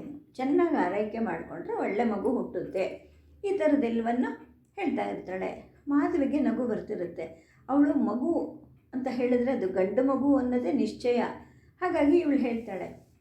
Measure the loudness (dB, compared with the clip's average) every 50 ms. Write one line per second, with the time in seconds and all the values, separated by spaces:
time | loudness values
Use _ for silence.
0 | -10 -12 -14 -16 -18 -16 _ -4 -2 0 2 2 4 4 2 0 0 0 0 -2
1 | -2 -2 -2 -2 -2 -2 -4 -6 -8 -10 -12 -10 -8 -6 -4 -2 -2 -2 0 0
2 | 0 0 0 0 0 0 0 0 -2 -4 -6 -6 -6 -4 -4 -4 -4 -4 -6 -10
3 | -16 -20 -20 -20 _ _ -14 -8 -4 -2 0 2 4 4 4 4 2 2 0 0
4 | 0 0 0 0 0 -2 -4 -8 -12 -20 -20 _ _ _ _ -6 -4 -2 -2 -2
5 | -2 -4 -6 -8 -8 -8 -8 -6 -6 -6 -8 -10 -14 -20 -20 -14 _ 0 2 2
6 | 2 2 2 2 2 2 2 2 2 2 2 0 0 -2 -2 -4 -4 -6 -6 -6
7 | -6 -6 -8 -8 -10 -10 -12 -16 -20 _ _ _ -6 0 4 4 4 6 4 4
8 | 2 2 0 0 0 0 0 0 -2 -4 -8 -14 -20 -20 -20 _ _ _ -8 -6
9 | -4 -4 -2 0 2 2 2 2 2 0 0 0 -2 -2 0 0 0 2 2 2
10 | 2 2 2 2 2 4 4 4 2 2 0 0 0 0 0 0 0 -2 -2 -2
11 | 0 0 2 2 0 -2 -4 -10 -16 -20 -20 -20 -20 -20 _ _ -2 0 2 4
12 | 4 6 6 6 4 4 2 2 2 0 0 -4 -6 -6 -8 -8 -8 -10 -12 -16
13 | -20 _ _ _